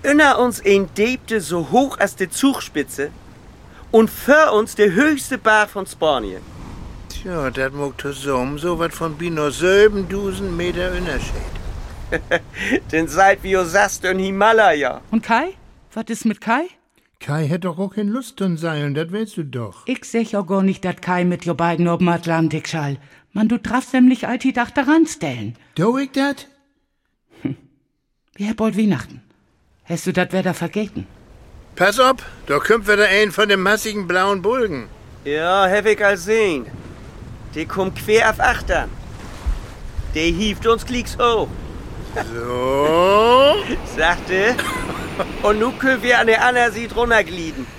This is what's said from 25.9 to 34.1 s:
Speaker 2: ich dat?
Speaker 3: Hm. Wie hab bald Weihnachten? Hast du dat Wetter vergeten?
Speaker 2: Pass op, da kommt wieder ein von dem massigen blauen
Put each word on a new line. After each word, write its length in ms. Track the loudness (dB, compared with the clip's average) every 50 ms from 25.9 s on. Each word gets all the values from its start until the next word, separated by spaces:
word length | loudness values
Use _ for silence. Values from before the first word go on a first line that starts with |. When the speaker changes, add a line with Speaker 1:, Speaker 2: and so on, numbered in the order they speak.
| 2
Speaker 2:
ich 160 | 0 -4 -2
dat? 340 | -2 0 0 0 -2 -6 -12 _ _ _ _ _ _ _ _ _ _ _ _ _ _ _ _ _ _ -10
Speaker 3:
Hm. 160 | -8 -8 -8 -8 _ _ _ _ _ _ _ _ _ _ _ _ _ _ _
Wie 120 | -8 -6
hab 120 | -6 -4 -2
bald 180 | -2 -2 0
Weihnachten? 460 | 0 2 2 0 -2 -4 -12 -18 -20 _ _ _ _ _ _ _ _ _ _ _ _ _
Hast 200 | -8 -8 -4 -4
du 80 | -2 0
dat 180 | 0 -2 0
Wetter 220 | -2 -2 -2 -2 -4
vergeten? 520 | -4 -6 -6 -4 -6 -6 -6 -8 -12 -12 -12 -18 -20 -20 -20 -20 -20 -20 -20 -20 -20 -20 -20 -2
Speaker 2:
Pass 240 | 2 2 2 4 4
op, 220 | 4 4 4 0 -6 -18 -18 -18 -4
da 120 | 0 0 0
kommt 300 | 4 2 2 2 4 2
wieder 180 | 4 4 6
ein 240 | 4 6 4 4 2
von 200 | 2 0 2 2
dem 120 | 4 2
massigen 440 | 4 2 2 0 0 -6 -6 -6 -4
blauen 340 | -2